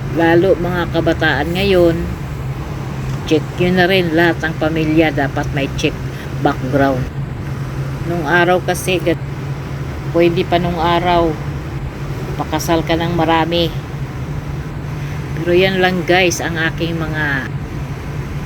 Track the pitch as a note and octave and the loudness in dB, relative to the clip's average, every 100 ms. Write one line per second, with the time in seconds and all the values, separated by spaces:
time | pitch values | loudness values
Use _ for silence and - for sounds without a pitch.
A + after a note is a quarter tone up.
0 | - C#3 E3 E3+ F#3+ E3 F3 F3+ E3 E3 | -4 2 4 6 4 2 0 0 0 0
1 | E3 D#3+ D#3 C3+ D#3 F3+ G3 F#3 E3+ E3+ | 2 2 2 2 0 0 4 4 4 2
2 | F3 F3 - - - - - - - - | -2 -6 -6 -6 -6 -6 -6 -6 -6 -6
3 | - - - D#3 C#3 - F3+ F#3 F3+ F#3+ | -4 -4 0 0 0 0 2 4 4 4
4 | E3+ D#3+ E3+ D#3+ D#3+ D#3+ D#3 D#3+ D#3 D#3 | 4 4 4 2 -2 0 0 0 2 4
5 | D#3 C#3+ C3+ C#3+ C#3 C#3 C3+ - D3 - | 4 2 0 -2 -2 -2 -2 0 -2 -2
6 | - - - - C#3+ C#3 C3 C3+ C#3 B2+ | -6 -8 -8 -2 0 0 0 2 2 2
7 | C3 - - - - - - - - - | -2 -4 -6 -6 -6 -6 -6 -6 -6 -4
8 | E3 E3+ D3 F3 F3 F3+ F3+ E3+ - F3+ | -4 -2 2 4 4 4 2 -2 0 0
9 | E3 D#3 - - - - - - - - | 0 0 -2 -6 -6 -6 -6 -6 -6 -6
10 | C3+ E3 F3 F3 - F3 F3 F3 E3+ E3+ | -2 2 4 2 2 0 0 0 2 2
11 | F3+ F3 E3 D3+ - - - - - - | 4 4 2 0 -6 -6 -6 -6 -6 -8
12 | - - - - - D#3 D#3 E3 D3+ E3 | -8 -6 -6 -6 -4 -2 2 0 2 0
13 | E3+ F3 D#3+ E3 D#3+ E3+ E3 C#3+ - - | 0 2 4 4 2 2 0 -2 -6 -6
14 | - - - - - - - - - - | -6 -6 -6 -6 -6 -6 -6 -8 -6 -6
15 | - - - C#3+ E3+ F3 F#3+ F#3+ F#3 F3+ | -6 -6 -6 -2 2 4 4 4 2 2
16 | D3 F3+ F3+ - C#3+ E3 D#3+ - E3 E3 | 4 4 4 2 -2 0 -2 0 -2 -2
17 | D#3 D3 D3 C#3 B2 - - - - - | -2 -2 0 -2 -4 -6 -6 -6 -6 -6
18 | - - - - | -6 -6 -6 -6